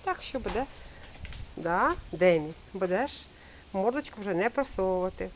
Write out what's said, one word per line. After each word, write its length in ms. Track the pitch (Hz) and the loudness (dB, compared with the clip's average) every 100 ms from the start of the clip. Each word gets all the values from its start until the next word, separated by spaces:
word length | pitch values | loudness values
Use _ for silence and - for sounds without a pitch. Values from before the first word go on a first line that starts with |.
Так 180 | - 359 | -2 -4
що 180 | - 262 | -2 -4
буде. 260 | 214 185 269 - - - - - - - - - | -2 -2 -4 -6 -16 -16 -16 -14 -12 -10 -10 -4
Да, 360 | 165 175 262 349 - | 0 4 4 2 -4
Демі, 420 | 165 180 170 151 165 - | 4 6 6 2 -8 -10
будеш 380 | 196 185 185 277 - - - - - - | -2 0 2 0 -4 -14 -18 -20 -20 -8
мордочку 480 | 196 202 262 285 - | 0 2 2 -4 -8
вже 120 | 202 | -2
не 160 | 170 208 | 2 2
просовувати. 800 | 254 269 - 190 185 185 - 185 | 2 -2 0 2 2 0 -4 -8